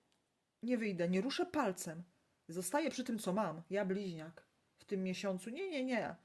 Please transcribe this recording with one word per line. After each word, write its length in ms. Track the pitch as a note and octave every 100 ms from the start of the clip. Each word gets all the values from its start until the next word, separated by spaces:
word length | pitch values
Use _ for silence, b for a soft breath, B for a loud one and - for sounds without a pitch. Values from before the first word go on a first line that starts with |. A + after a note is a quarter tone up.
| _ _ _ _ _ _
nie 140 | A#3 B3
wyjdę, 320 | G#3+ F3+ F3
nie 120 | F#3
ruszę 240 | B3 D4+ F4+
palcem. 580 | D4+ A3+ F3+ F3 E3 F3 _ _ _ -
Zostaję 420 | E3+ F#3 D4 D#4
przy 140 | -
tym, 160 | B3 A3
co 140 | F#3+
mam. 280 | F#3+ F#3+ D#3 -
Ja 160 | F#3+ F#3+
bliźniak 600 | F#3+ G3 E3 D#3 - - _ _ _
w 80 | -
tym 180 | G3
miesiącu. 460 | F#3 F3+ G3+ F#3 A3+
Nie, 200 | C#4+ G4
nie, 140 | D4
nie. 320 | C4 A#3+ E3 E3+